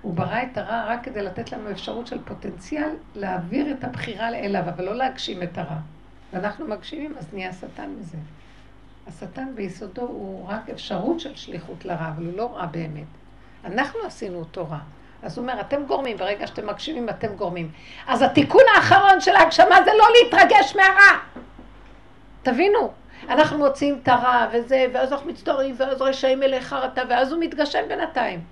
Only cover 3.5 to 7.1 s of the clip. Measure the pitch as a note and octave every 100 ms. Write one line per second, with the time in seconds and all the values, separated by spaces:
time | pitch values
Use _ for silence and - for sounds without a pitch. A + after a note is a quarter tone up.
3.5 | B3 D4 C4 B3+ - - G3 A3+ A#3 G3+
4.5 | G3 E3 D#3+ F#3 A#3 C4 - - F3+ F3
5.5 | F#3 E3 D#3 - - - - - - G#3
6.5 | G#3 D#4 G#3+ - D#4 D4